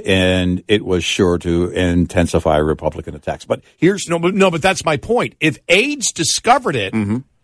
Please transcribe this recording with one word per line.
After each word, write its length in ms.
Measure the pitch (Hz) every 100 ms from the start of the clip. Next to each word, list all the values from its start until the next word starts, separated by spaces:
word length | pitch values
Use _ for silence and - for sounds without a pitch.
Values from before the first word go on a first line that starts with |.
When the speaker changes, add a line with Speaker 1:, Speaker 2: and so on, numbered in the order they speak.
Speaker 1:
and 600 | - 95 92 92 90 92 -
it 180 | 104
was 200 | - 90
sure 320 | - - 92 87
to 320 | 85 87 90
intensify 840 | 90 90 87 82 92 85 82 80 78
Republican 580 | 76 76 78 80 78
attacks. 300 | 76 - -
But 180 | - - _ -
here's 320 | 165 196 -
Speaker 2:
No, 100 | 170
but, 160 | 175
no, 160 | 196 190
but 120 | 165
that's 220 | 190 190
my 120 | 170 143
point. 380 | - 240 147 -
If 180 | 156 - -
aides 440 | 180 269 294 208
discovered 640 | - 165 - 220 269 240 131
it, 180 | 98
Speaker 1:
Mm-hmm. 240 | 110 101 120 - _